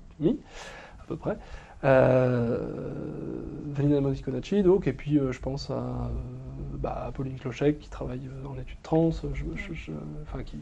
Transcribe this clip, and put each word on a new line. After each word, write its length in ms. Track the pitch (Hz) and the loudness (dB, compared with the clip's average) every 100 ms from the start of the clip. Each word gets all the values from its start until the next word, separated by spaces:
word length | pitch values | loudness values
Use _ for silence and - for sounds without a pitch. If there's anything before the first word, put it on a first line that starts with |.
| - - | -16 0
demi, 180 | 160 285 - - - - - - | 2 2 -6 -16 -14 -16 -18 -18
à 40 | - | -10
peu 100 | - | -6
près. 220 | - 220 - - - - | -4 -6 -8 -14 -16 -2
Euh, 760 | 139 131 127 127 127 120 117 117 - - - - - - - - - - 151 | 6 8 8 6 6 4 2 0 -4 -6 -6 -6 -8 -8 -8 -8 -8 -8 -6
Vanina 340 | 139 143 147 | 0 4 4
Moziconaci, 600 | 139 135 - 127 - 202 | 4 0 -2 -4 2 6
donc, 240 | 180 190 143 | 8 6 4
et 60 | |
puis, 260 | 127 143 147 | 0 2 4
euh, 140 | 131 | 4
je 80 | 123 | 0
pense 300 | 131 139 - | -4 -4 -4
à, 40 | |
euh, 340 | 123 123 123 120 117 - - - - - | -4 -2 -4 -2 -4 -6 -10 -10 -8 -8
bah, 300 | - 131 - 127 | -4 -4 -4 -6
à 60 | |
Pauline 260 | 123 131 131 | -4 -6 -6
Clochec, 400 | 131 117 143 147 | -8 2 2 2
qui 100 | - | -4
travaille, 380 | - 135 127 131 | -8 -6 -6 -8
euh, 220 | 135 135 | -10 -10
en 100 | 127 | -8
études 220 | 127 - | -10 -12
trans, 280 | - 160 165 | 2 4 4
je, 320 | 160 143 135 156 | 2 -4 -4 -4
je, 180 | - 190 | -6 -6
je, 200 | 160 156 151 156 151 | -8 -8 -8 -8 -10
enfin, 200 | 151 135 | -8 -8
qui, 160 | 123 147 | -8 -10